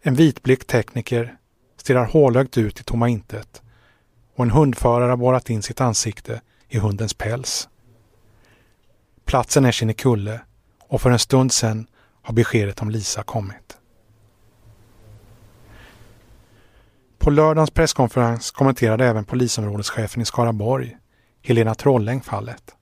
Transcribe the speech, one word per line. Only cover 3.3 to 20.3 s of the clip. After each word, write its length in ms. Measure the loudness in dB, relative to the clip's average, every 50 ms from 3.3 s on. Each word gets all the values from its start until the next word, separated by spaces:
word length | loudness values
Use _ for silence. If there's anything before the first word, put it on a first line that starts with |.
| -16 -16 -16 _ _ -20 _ _ _ _ _ _ _ _ _ _ _ _ _ _ _
och 80 | -2 0
en 60 | 2
hundförare 600 | 4 4 4 4 2 0 0 2 2 2 2 2
har 60 | 0
borrat 340 | 2 2 2 2 2 0 -2
in 120 | -6 -4 -4
sitt 180 | -8 -4 -2
ansikte 600 | -2 0 0 -2 -4 -4 -8 -10 -12 -12 -12 -12 _ _ _ _ _ _
i 100 | -4 -2
hundens 360 | -2 -2 -2 -2 -6 -8 -6
päls. 540 | _ -6 -6 -6 -6 -8 -8 -8 -8 -8 _ _ _ _ _ _ _ _ _ _ _ _ _ _ _ _ _ _ _ _ _ _ _ _ _ _ _ _ _ _ _ _
Platsen 400 | -2 0 0 0 2 2 2 2
är 80 | 2 2
Kinnekulle 680 | 0 -2 -4 -4 0 0 0 0 0 -2 -8 -10 -12 -14 _ _ _ _ _ _ _ _ _
och 120 | -6 0
för 100 | 2 2
en 80 | 2 2
stund 340 | 2 2 2 2 2 2 0
sedan 340 | 0 -2 -2 -4 -4 -8 _ _ _ _ _ _ _ _
har 120 | -2 0
beskedet 480 | 0 0 2 2 0 0 -2 -4 -6 -6
om 80 | -6
Lisa 320 | -4 -6 -6 -6 -8 -8 -10
kommit." 560 | -8 -8 -8 -8 -8 -14 -18 _ _ -20 _ _ _ _ _ _ _ _ _ _ _ _ _ _ _ _ _ _ -20 -20 _ _ _ _ _ _ -20 -20 -20 _ _ -20 _ _ -20 _ _ -20 -20 -20 -20 -20 -20 -20 -20 -20 -20 -20 _ _ _ -20 _ _ _ _ _ _ _ _ _ _ _ _ _ _ _ _ _
På 120 | 0 2
lördagens 400 | 4 6 4 4 4 2 2 0
presskonferens 800 | 2 0 0 0 2 0 0 0 2 0 0 0 0 -4 -8 -12
kommenterade 560 | -4 0 0 0 2 2 0 0 2 2 2
även 180 | 2 2 0 -4
polisområdeschefen 1000 | -4 -4 -2 -2 -2 -2 -4 -4 -6 -6 -6 -6 -6 -6 -6 -6 -6 -4 -6 -6
i 20 |
Skaraborg, 720 | -6